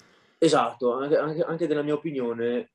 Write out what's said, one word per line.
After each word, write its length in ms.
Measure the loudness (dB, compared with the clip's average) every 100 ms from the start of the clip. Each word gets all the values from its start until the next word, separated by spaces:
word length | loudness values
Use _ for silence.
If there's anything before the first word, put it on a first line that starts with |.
| _ _ _ 2
Esatto, 560 | 4 4 2 0 0
anche, 240 | 0 0 0
anche, 240 | 0 -2
anche 240 | -4 -2 -2
nella 160 | -2
mia 120 | -2
opinione, 760 | -2 -4 -4 -4 -2 -2 -4 -6